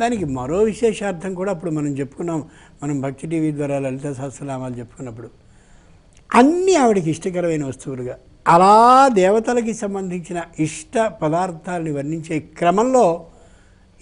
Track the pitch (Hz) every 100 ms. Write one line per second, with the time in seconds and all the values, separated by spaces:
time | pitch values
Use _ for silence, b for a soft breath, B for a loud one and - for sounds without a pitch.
0 | 233 233 156 131 127 175 220 190 233 220
1 | 202 175 190 180 196 180 175 151 147 139
2 | 131 - 170 165 - b b b 147 143
3 | 135 131 160 165 156 147 143 139 139 131
4 | 143 131 139 - 143 131 127 120 113 -
5 | 131 113 117 - _ b b b b b
6 | b b - - 269 349 381 339 247 196
7 | 160 156 190 180 175 156 135 123 143 131
8 | 123 - _ _ - 170 190 214 240 262
9 | 277 208 185 214 226 247 226 208 202 196
10 | 190 180 160 175 165 - 156 - - 240
11 | 220 - 202 190 185 165 - 180 160 143
12 | 139 165 156 156 - - 170 185 254 254
13 | 190 170 - b b b b b b _